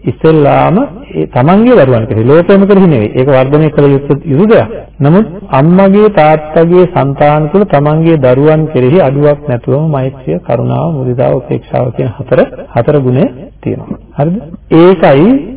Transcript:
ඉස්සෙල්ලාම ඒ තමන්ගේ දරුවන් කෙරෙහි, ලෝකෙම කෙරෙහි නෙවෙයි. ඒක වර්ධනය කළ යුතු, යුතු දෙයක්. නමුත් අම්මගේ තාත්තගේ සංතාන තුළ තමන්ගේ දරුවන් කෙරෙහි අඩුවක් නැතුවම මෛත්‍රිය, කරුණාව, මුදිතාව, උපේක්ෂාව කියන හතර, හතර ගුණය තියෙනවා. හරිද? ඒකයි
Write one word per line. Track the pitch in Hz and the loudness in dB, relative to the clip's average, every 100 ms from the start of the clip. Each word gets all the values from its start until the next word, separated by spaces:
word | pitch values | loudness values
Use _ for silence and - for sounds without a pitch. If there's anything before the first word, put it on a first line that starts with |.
ඉස්සෙල්ලාම | - - 160 160 143 135 139 175 277 185 285 | -6 -2 0 2 2 2 2 0 -2 -8 -12
ඒ | 160 156 | -8 -4
තමන්ගේ | - 135 196 233 233 | -2 2 2 4 4
දරුවන් | 131 117 | 4 0
කෙරෙහි, | 110 107 | -2 -2
ලෝකෙම | 113 156 175 196 | 2 2 4 2
කෙරෙහි | 196 196 185 | 4 2 2
නෙවෙයි. | 139 107 | 2 -2
ඒක | 131 131 | -2 0
වර්ධනය | 131 131 147 156 | 2 2 0 0
කළ | 143 143 | 2 0
යුතු, | 139 143 139 | 0 -2 -6
යුතු | 165 135 208 | -2 0 2
දෙයක්. | 202 107 - - - | 2 0 -8 -16 -4
නමුත් | 143 180 226 185 196 | 0 2 0 -6 -4
අම්මගේ | 135 151 185 196 196 214 | 0 2 2 4 4 2
තාත්තගේ | 196 151 156 151 165 165 180 175 | 2 2 2 0 0 2 2 2
සංතාන | 180 135 135 147 151 156 | 0 -4 0 0 0 0
තුළ | 196 | -2
තමන්ගේ | 202 143 147 156 165 160 | 0 0 0 0 0 2
දරුවන් | 131 127 151 156 156 | 2 2 2 2 -2
කෙරෙහි | 151 127 175 | -2 0 2
අඩුවක් | 139 139 147 147 | 0 0 0 0
නැතුවම | 147 120 - 135 160 | -4 -6 -2 -2 -2
මෛත්‍රිය, | 143 131 135 131 156 | -4 -6 -8 -8 -8
කරුණාව, | - 123 123 127 151 | -4 -4 -2 -4 -4
මුදිතාව, | 151 127 123 131 | -4 -6 -2 -2
උපේක්ෂාව | 143 - 131 - 147 123 | -2 -4 -8 -6 -6 -4
කියන | 120 131 | -4 -8
හතර, | - - 139 190 - - | -8 -2 0 0 -4 -8
හතර | - 117 147 | -4 0 0
ගුණය | 127 123 226 127 - - | 0 0 -2 -4 -20 -12
තියෙනවා. | - 107 - - - | -10 -10 -10 -14 -14
හරිද? | - 147 196 156 - - | -6 -4 -4 -10 -20 -2
ඒකයි | 160 175 180 175 139 185 269 294 | 4 4 4 2 4 2 0 -4